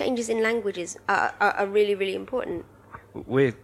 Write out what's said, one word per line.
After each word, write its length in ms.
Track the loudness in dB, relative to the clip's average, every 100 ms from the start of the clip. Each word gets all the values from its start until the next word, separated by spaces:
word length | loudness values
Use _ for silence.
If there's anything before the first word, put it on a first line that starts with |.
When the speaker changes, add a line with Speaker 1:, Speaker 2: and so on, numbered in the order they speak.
Speaker 1:
changes 280 | -2 -2 -2
in 140 | 0
languages 540 | 0 0 -2 -6 -8 -8 0
are, 260 | 2 2 2
are, 120 | 2 2
are 60 | 2
really, 280 | 2 2 2
really 180 | -2
important. 500 | -4 -4 -6 -4 -6 -10 -20 -20 -20 -16
Speaker 2:
We're 420 | -14 -2 2 2 0